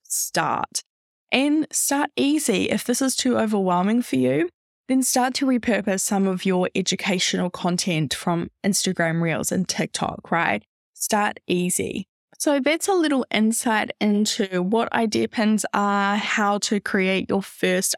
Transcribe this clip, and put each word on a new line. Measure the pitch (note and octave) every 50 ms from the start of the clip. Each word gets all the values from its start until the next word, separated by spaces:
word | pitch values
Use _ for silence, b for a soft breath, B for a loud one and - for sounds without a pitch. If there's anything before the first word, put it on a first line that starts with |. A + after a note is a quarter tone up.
start. | _ - - - - - - E3+ D#3+ C#3 A#2 - - - - - - _ _ _ _ _ _ _ _ _
And | - B3 C#4 D4 D4 D#4+ D4+ -
start | - - - - C#4 C#4 - - -
easy. | - C4 C#4 D4+ D4+ - - G3 F3+ F#3+ -
If | - G3+ -
this | - B3 -
is | C4+ C4 -
too | - - B3+ A#3 A3
overwhelming | A3 G#3+ G#3+ G3+ F#3+ F#3 F3 F3 F#3 G3+ A3+ B3
for | A#3+ - C#4
you, | C4 - B3+ C4 D4+ E4+ F4+ - _ _ _ _ _ _ -
then | C4 C4 B3+
start | - - C4 B3 C4 B3+
to | - C#4+
repurpose | C4 B3+ A#3 - B3 G#3 G3+ F#3+ G#3 F#3+ F#3+
some | - - G#3 F#3+ G3
of | F#3+ F#3 F#3 -
your | F#3+ F#3 F3+ F3+ - -
educational | F#3+ F#3 - - - - - F3+ F#3 - - - F#3 F3+ F3+
content | - - - F3 F3+ F3 - G3 E3 D#3 D#3 B2+
from | - - - F3+ E3+ E3+ E3+ - - _ -
Instagram | G3 F#3+ - - F#3+ F3 - E3+ E3 E3 E3
Reels | E3+ E3 D3+ - - -
and | F3+ F#3 F3+ -
TikTok, | - - - - - - - - - - - -
right? | - E3 E3+ G3 G#3 G#3+ - _ _ _ _ _ _
Start | - - - A3 G#3 G#3 - - - -
easy. | - F3+ F3+ F3+ F3+ - - - - - - F#3+ - _ _ _ _ _
So | - - D#4 C#4+ C#4+
that's | B3+ D4 D#4+ E4 - G4+
a | G4
little | F4+ D#4 D4+ C#4+ B3+ - -
insight | - G#3 A3 A3 A#3 - - B3 A3 G#3 - - - -
into | G#3 G#3 G#3 G#3 G#3+ - - - G3+ F#3+ F#3 F3+
what | F3+ F#3 A3 A3+ A#3 -
idea | - - A#3 G#3+ A3 A3+ A3+ A3
pins | - - G#3 G#3+ G#3+ G#3 - -
are, | - G3+ G3+ G3+ G3+ G3+ G3 G3+ G3+
how | G#3 G3+ - - - G#3 G3+ G3+ G3+
to | - - A3+ G3+
create | - - - G3 F#3 F#3+ F#3+ F#3+ - -
your | - G3
first | F#3+ - - - - F#3 F3+ F#3 - - -